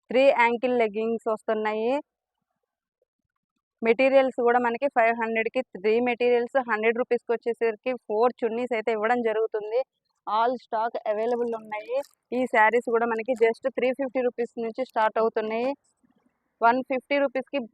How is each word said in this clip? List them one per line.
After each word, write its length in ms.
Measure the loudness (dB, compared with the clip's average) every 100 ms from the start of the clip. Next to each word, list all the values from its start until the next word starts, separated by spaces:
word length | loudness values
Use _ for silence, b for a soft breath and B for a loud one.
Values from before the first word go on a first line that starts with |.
| _
త్రీ 140 | 2 4
యాంకిల్ 420 | 4 2 0 0 0
లెగ్గింగ్స్ 480 | 0 -2 -4 -4 -4
వస్తున్నాయి. 640 | -6 -4 -4 -2 -2 -2 -2 -6 _ _ _ _ _ _ _ _ _ _ _ _ _ _ _ _ _
మెటీరియల్స్ 560 | 0 4 6 6 4 2
కూడా 180 | 2 4
మనకి 260 | 2 0 0
ఫైవ్ 260 | 2 2 2
హండ్రెడ్కి 440 | -2 -2 -2 -4 -6
త్రీ 240 | -4 0 2
మెటీరియల్స్, 560 | 0 0 2 2 0 -2
హండ్రెడ్ 340 | -2 0 0 0
రూపీస్కి 320 | -2 -4 -2
వచ్చేసరికి 600 | -4 -4 -2 -2 -2 -6 -6
ఫోర్ 320 | -4 0 0 0
చున్నీస్ 380 | -4 -4 -4
అయితే 160 | -4 -2
ఇవ్వడం 280 | -2 0 0
జరుగుతుంది. 580 | 0 -2 -2 -4 -4 -4 -4 _ _ _ -6
All 260 | 0 0
stock 380 | -2 -6 -4 -4 -4
అవైలబుల్ 460 | -4 -2 -2 -2 -4
ఉన్నాయి. 440 | -6 -8 -12 -6 -6 -6 _ _
ఈ 60 | -4 0
శారీస్ 400 | 4 4 4 0
కూడా 200 | 0 0
మనకి 260 | -2 -4
just 320 | 2 2 2 -4
త్రీ 180 | -2 -2
ఫిఫ్టీ 280 | -2 -4 -2
రూపీస్ 300 | -2 -4 -8 -6
నుంచి 260 | -8 -6
స్టార్ట్ 320 | -6 0 0 2
అవుతున్నాయి. 500 | 0 0 -2 -2 -4 -6 _ _ _ _ _ _ _ _
వన్ 180 | 2 2
ఫిఫ్టీ 320 | -2 -6 -2 0
రూపీస్కి 400 | 0 -2 -4 -6 -8